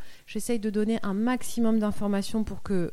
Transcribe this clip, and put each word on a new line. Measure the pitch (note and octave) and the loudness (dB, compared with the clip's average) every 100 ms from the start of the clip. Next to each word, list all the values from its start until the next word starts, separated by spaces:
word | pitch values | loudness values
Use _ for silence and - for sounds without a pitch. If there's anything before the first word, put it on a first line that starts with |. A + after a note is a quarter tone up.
| - - - | -8 -10 -10
J'essaye | G#3+ - A#3 | -6 -2 -2
de | G#3+ | 0
donner | G#3 G#3+ A3+ | 0 0 0
un | G3+ | 0
maximum | G3 A#3 B3+ - - A3+ A3 | 0 0 0 0 2 4 4
d'informations | G#3 - G#3 G3+ G3 A3 | 2 2 2 0 0 -2
pour | G#3 G3 | -2 -4
que | - F#3+ E3+ | 0 0 0